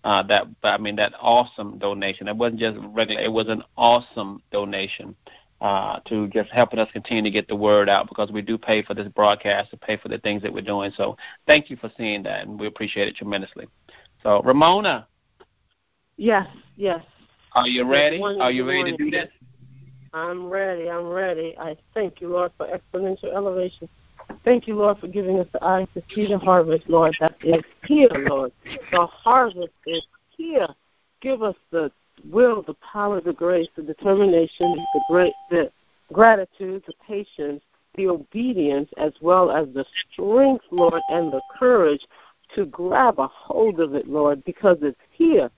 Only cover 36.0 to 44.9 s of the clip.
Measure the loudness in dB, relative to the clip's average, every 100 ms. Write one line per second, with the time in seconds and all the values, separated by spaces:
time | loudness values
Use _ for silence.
36 | _ 6 6 6 0 _ -10 -10 -12 -20
37 | -10 -10 -10 -8 -8 -8 _ _ _ -4
38 | -2 -2 -6 -6 -4 0 0 0 -4 -4
39 | -6 -2 2 4 4 0 -2 -6 -8 -10
40 | -12 -6 2 4 4 2 _ 2 2 2
41 | -2 -2 -2 -4 -8 0 4 4 4 0
42 | -6 _ _ _ _ -6 -6 -6 -2 2
43 | 2 2 -4 -6 -6 0 0 2 -2 -2
44 | -4 0 0 0 -6 0 2 2 0